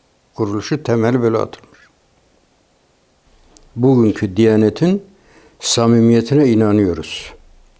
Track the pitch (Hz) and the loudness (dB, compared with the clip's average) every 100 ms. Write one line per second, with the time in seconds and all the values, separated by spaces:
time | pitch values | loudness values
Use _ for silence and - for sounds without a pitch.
0 | _ _ _ - 107 104 - 147 - 117 | _ _ _ -8 -6 -6 -6 -6 -2 -2
1 | 110 127 117 113 - - - _ _ _ | 0 0 0 -2 -4 -10 -20 _ _ _
2 | _ _ _ _ _ _ _ _ _ _ | _ _ _ _ _ _ _ _ _ _
3 | _ _ _ _ _ - _ 117 123 131 | _ _ _ _ _ -20 _ -2 2 4
4 | 110 101 104 92 110 107 107 - 165 196 | 2 0 -4 0 2 4 2 0 -2 -2
5 | - _ _ _ _ - - - 117 117 | -6 _ _ _ _ -12 -6 0 2 4
6 | 113 117 117 139 139 110 110 104 98 82 | 4 2 0 0 2 2 2 0 0 -4
7 | - - - - - _ _ _ | -8 -14 -16 -20 -20 _ _ _